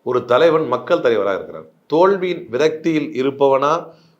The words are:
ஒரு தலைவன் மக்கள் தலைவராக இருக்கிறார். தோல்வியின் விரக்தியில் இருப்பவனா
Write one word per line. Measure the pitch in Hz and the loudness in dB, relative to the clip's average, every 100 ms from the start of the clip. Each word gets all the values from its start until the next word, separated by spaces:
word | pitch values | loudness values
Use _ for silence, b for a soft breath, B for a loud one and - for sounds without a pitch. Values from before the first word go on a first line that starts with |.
ஒரு | 120 123 120 | -4 -4 0
தலைவன் | 127 165 156 135 | 2 4 2 0
மக்கள் | 120 - 170 | -4 -2 0
தலைவராக | 123 110 98 92 | 2 0 0 -4
இருக்கிறார். | 80 80 80 _ - | -6 -16 -20 _ -2
தோல்வியின் | 156 190 196 180 170 110 | 2 4 2 -2 -6 -6
விரக்தியில் | 120 156 156 165 156 131 | -2 0 0 -4 -2 -4
இருப்பவனா | 117 135 135 139 135 143 165 170 B B | -4 -4 0 2 2 2 -2 -4 B B